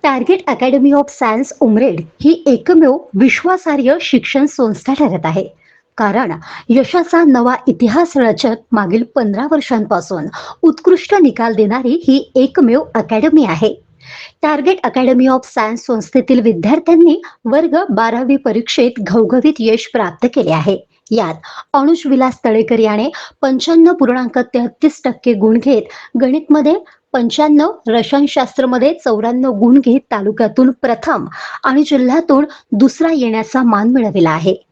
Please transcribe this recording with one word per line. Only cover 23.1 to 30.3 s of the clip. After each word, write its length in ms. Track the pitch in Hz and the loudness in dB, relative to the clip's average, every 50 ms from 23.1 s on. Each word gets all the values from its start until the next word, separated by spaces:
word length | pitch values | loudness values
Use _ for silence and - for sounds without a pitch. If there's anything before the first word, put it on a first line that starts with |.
| 349 - - - _ _ | -6 -10 -18 -20 _ _
पंच्याण्णव 520 | - 269 262 254 - 320 330 330 330 339 370 | -2 -2 -2 -2 -2 2 4 6 6 6 4
पूर्णांक 440 | 349 277 - 247 254 254 233 - | 2 0 0 0 -2 -4 -4 -2
तेहतीस 640 | 254 240 - - 247 240 220 - _ - 311 - - _ | -4 -4 -2 -2 -4 -4 -4 -4 _ -2 -2 -2 0 _
टक्के 300 | 262 247 - - 247 233 | -6 -6 -2 -2 -2 0
गुण 240 | 202 196 220 220 | 2 2 2 2
घेत 240 | 240 - 262 277 214 214 - - - - - _ 233 | 2 2 2 0 0 -2 -6 -18 -20 -20 -8 _ -2
गणितमध्ये 520 | 269 254 262 311 311 - 294 302 277 294 330 - - _ _ _ _ _ - | 0 0 0 -2 0 0 0 2 2 2 0 0 -4 _ _ _ _ _ -4
पंच्याण्णव, 580 | 262 240 226 - - 302 302 294 294 302 349 427 - _ | -2 -2 -2 -2 -2 2 4 4 4 2 2 -2 -6 _
रसायनशास्त्रमध्ये 1040 | 233 220 233 226 - - 277 285 277 - 294 254 - - - 262 254 254 254 240 285 339 | -2 -2 -2 0 0 0 0 0 0 0 -2 -4 -4 -4 -4 -2 -2 0 0 0 0 -2
चौऱ्याण्णव 580 | 359 _ 262 226 208 214 233 240 254 254 262 | -2 _ -4 -2 -2 -2 -4 -2 -2 -2 -2
गुण 280 | 220 196 214 233 247 285 | 0 0 2 4 4 4
घेत 200 | 254 247 233 269 - _ | 4 2 0 0 0 _
तालुक्यातून 600 | 240 208 196 202 | -6 -4 -4 -4